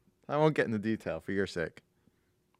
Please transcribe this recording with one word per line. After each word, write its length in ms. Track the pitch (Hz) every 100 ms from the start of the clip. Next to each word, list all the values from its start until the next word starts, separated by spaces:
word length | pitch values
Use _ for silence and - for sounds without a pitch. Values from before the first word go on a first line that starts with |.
| _ _ -
I 80 | 143
won't 200 | 156 147
get 100 | 123
into 140 | 110
detail 400 | 110 110 - 80
for 100 | -
your 160 | 98 95
sake. 360 | 87 80 - - _ _ _ _ _ _ _